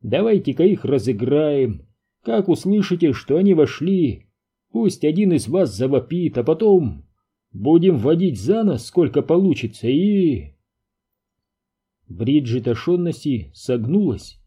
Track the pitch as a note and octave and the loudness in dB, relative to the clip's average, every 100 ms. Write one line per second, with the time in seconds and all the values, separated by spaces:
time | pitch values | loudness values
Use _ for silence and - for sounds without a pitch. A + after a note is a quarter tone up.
0 | A2+ B2+ A3 G#3 - C3 F3 G3 A#2 C3+ | -4 -2 2 0 0 2 2 2 0 -2
1 | G#2+ A2 A#2 D3 D#3 C#3+ B2+ G2 - _ | 0 -2 0 0 0 0 -2 -4 -14 _
2 | _ _ - A3+ F#3 D#3 F#3 G#3 G3 F3+ | _ _ -4 -2 0 -2 0 0 0 0
3 | E3+ B2+ - D3+ G3 F3 D3 - E3 F#3+ | 0 -2 -2 0 2 4 2 0 -2 0
4 | D3+ G2+ _ _ _ _ _ A3+ A3 - | 0 -4 _ _ _ _ _ -2 -2 0
5 | D3+ D#3+ G3+ D#3+ G#2 E3+ E3 F#2 C3 C3+ | -2 0 2 0 -2 -2 -2 -2 0 0
6 | - E3+ E3+ - A#2 D#3+ A3 G3 C3+ D2 | -2 -4 -4 -2 -2 0 4 4 2 -6
7 | - _ _ _ _ G2 A2 E3 F#3 D#3 | -16 _ _ _ _ -6 2 4 4 2
8 | A2+ E3+ F#3 A2+ G#2 G#3+ G#3+ C3 - - | 2 2 0 -2 -2 0 0 -2 -4 0
9 | D#3 D3 C3+ E3+ F#3+ D3 A2+ - A2+ C#3 | 0 0 0 2 2 0 -4 -6 -2 0
10 | G3 G3+ F3 A#2 D2 _ _ _ _ _ | 2 2 0 -2 -8 _ _ _ _ _
11 | _ _ _ _ _ _ _ _ _ _ | _ _ _ _ _ _ _ _ _ _
12 | _ E2+ A2 D3 B2 A#2+ A2+ A#2 - F3+ | _ -8 0 0 0 -4 -2 -4 -2 -2
13 | F3 E3 D3+ B2 E2 - - B2 A2 F#3 | -2 -4 -4 -4 -6 -16 -4 -4 0 0
14 | G3 G2 - - | 0 -4 -10 -20